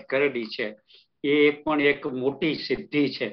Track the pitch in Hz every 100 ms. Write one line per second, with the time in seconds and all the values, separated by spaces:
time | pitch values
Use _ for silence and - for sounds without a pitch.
0 | - 135 143 123 107 - 110 107 _ -
1 | _ _ 143 147 147 147 - 151 143 143
2 | 151 127 127 139 165 127 - 123 - 147
3 | 139 - 110